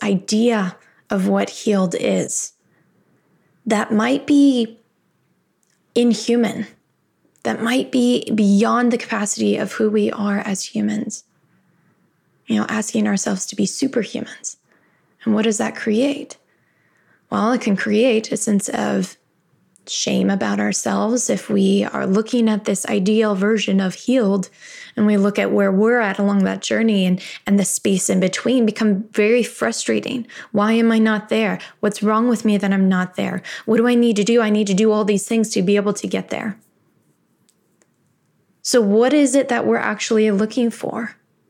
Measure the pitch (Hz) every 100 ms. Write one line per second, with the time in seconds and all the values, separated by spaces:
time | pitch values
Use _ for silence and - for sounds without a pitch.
0 | 208 190 - 214 240 220 180 - _ _
1 | - 202 190 196 202 - - 202 185 -
2 | 208 190 - - - _ _ _ _ _
3 | _ _ _ _ _ _ - 214 226 214
4 | 233 277 - 285 277 247 220 - _ _
5 | _ _ _ _ _ _ _ _ _ 240
6 | 240 220 - 240 220 - 208 _ _ _
7 | _ _ _ _ - 220 226 254 - 254
8 | 247 247 - 226 202 202 220 226 240 233
9 | - 220 208 - 208 202 208 - - 107
10 | 107 - 101 101 - 190 - 214 214 214
11 | 226 - - _ _ _ _ _ _ _
12 | _ _ _ _ - 214 - 220 214 226
13 | 208 196 - 190 - 202 196 - 269 254
14 | 196 - 233 - - - _ _ _ _
15 | _ _ - 214 220 208 220 - - 214
16 | 277 277 - - _ _ _ _ _ _
17 | _ _ - 208 214 233 - 190 214 208
18 | 254 220 220 214 - 202 - 220 208 202
19 | 185 - _ _ _ _ _ _ - -
20 | - 202 190 196 214 202 208 190 226 196
21 | 208 240 - 202 - 202 196 196 - -
22 | 190 190 220 247 220 214 214 196 - 208
23 | 190 220 220 196 202 220 202 196 190 -
24 | - 262 202 196 185 _ - - - -
25 | 208 208 202 202 196 202 196 190 220 240
26 | 208 196 202 202 190 196 - 214 226 202
27 | 185 180 - - - 202 185 - 214 190
28 | - 190 185 - 226 254 220 202 220 196
29 | 220 - 208 240 214 - 226 226 - 220
30 | 214 247 226 - - 208 214 226 226 226
31 | 220 214 214 220 214 180 - - 214 202
32 | 208 214 240 220 214 202 196 196 190 185
33 | 185 - 196 185 - - - 220 240 240
34 | 233 208 202 233 214 214 208 190 220 214
35 | 208 202 - 226 220 202 185 202 202 202
36 | 196 190 190 - 220 190 _ _ _ _
37 | _ _ _ _ _ _ _ _ _ _
38 | _ _ _ _ _ _ - 247 202 214
39 | 247 302 277 269 269 233 - 226 214 208
40 | - 220 214 196 220 254 233 - - -
41 | 226 - _ _